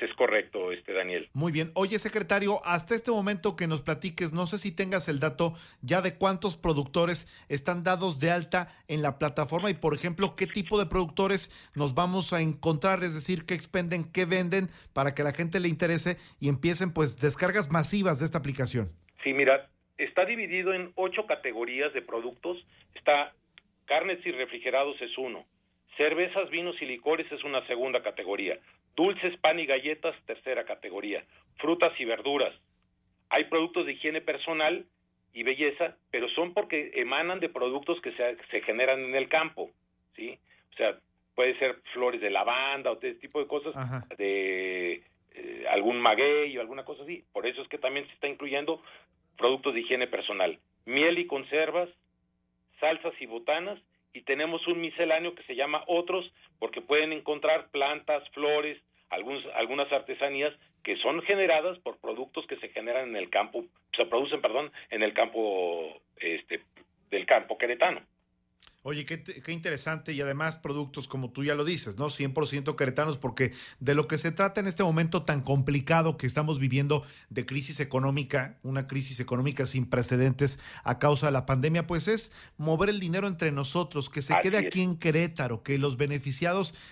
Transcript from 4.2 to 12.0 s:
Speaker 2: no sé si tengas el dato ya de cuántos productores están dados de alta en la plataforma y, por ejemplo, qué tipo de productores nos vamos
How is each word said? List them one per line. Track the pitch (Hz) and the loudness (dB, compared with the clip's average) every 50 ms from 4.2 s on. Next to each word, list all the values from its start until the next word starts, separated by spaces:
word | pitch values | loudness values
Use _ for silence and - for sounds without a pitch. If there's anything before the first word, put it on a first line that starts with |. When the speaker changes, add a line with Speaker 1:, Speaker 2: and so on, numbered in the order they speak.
| 180 160 | -2 0
Speaker 2:
no | 156 175 180 170 | 0 -2 -2 0
sé | 214 202 | -2 -2
si | - 190 165 | -2 -2 -2
tengas | 196 196 185 196 180 - 165 | -2 -2 0 0 2 2 2
el | 147 135 | 0 2
dato | 156 156 139 - 170 165 165 - - - - _ | 0 0 2 2 0 0 -2 -4 -14 -20 -16 _
ya | - 123 165 190 | -2 2 2 2
de | 185 185 175 - | 2 0 0 2
cuántos | 190 196 190 175 208 202 160 | 2 2 2 2 -2 -4 -4
productores | - - 170 156 143 139 - - 170 170 175 170 - - - - - - - | 0 0 0 2 2 0 0 2 2 2 2 2 0 -2 -4 -10 -18 -8 -6
están | 143 139 - 185 175 175 165 | -4 -2 0 -2 -2 0 0
dados | 185 185 170 190 185 151 127 | 0 0 0 0 -2 -2 0
de | 151 165 | 2 2
alta | 175 175 160 - - 180 170 - - - _ - | 2 2 0 0 0 -2 -2 -4 -8 -16 _ -4
en | 147 156 | -2 0
la | 147 139 135 | 0 0 0
plataforma | - 156 147 139 156 147 139 160 175 196 208 | 0 -2 0 0 0 0 0 0 0 0 0
y, | 170 | 0
por | - - 156 147 | 0 0 0 0
ejemplo, | - - 175 165 185 196 185 - | 0 -2 -2 0 0 0 0 0
qué | - 185 170 | -2 -4 -2
tipo | - 208 175 - 214 | -2 -2 -2 0 2
de | 208 196 | 2 2
productores | 147 170 185 180 151 - - 190 196 196 180 - - - - - - - | 2 0 0 0 0 0 2 2 4 2 2 0 -4 -8 -14 -18 -8 -4
nos | 143 147 139 127 | -2 -2 0 2
vamos | 160 | 2